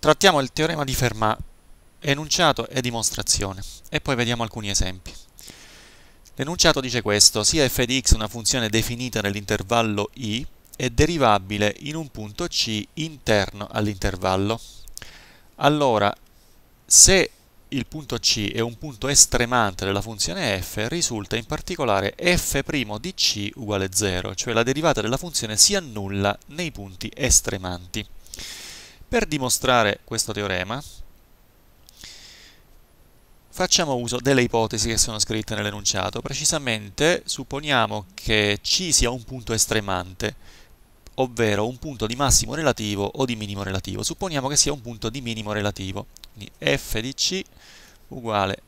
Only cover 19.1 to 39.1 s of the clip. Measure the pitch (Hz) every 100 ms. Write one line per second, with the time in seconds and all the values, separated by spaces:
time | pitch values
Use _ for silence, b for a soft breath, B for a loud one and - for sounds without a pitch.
19.1 | 139 - 131 120 123 107 - 95 101 113
20.1 | 107 - 180 151 98 - - 110 165 165
21.1 | 113 101 113 113 151 - - 131 98 98
22.1 | - 175 175 - 139 135 151 110 107 180
23.1 | - - 110 101 - 101 101 95 92 104
24.1 | 90 90 95 - 113 117 135 160 127 107
25.1 | 131 175 147 113 107 - 202 160 107 98
26.1 | 98 101 - - 143 175 - 98 95 113
27.1 | - 135 110 - 98 92 90 90 113 104
28.1 | - B B B B B B B B -
29.1 | 233 202 151 127 - 127 123 107 101 -
30.1 | 113 - 104 101 92 90 123 - - -
31.1 | - _ _ _ _ _ _ - B B
32.1 | B B B B B B - _ _ _
33.1 | _ _ - _ - 185 - 165 127 120
34.1 | 123 127 135 123 117 110 113 113 113 -
35.1 | 110 - 110 107 107 104 104 101 101 92
36.1 | 123 - 135 151 160 139 110 104 98 147
37.1 | 175 - - 135 139 151 135 110 107 98
38.1 | - - 107 104 104 - - 180 143 117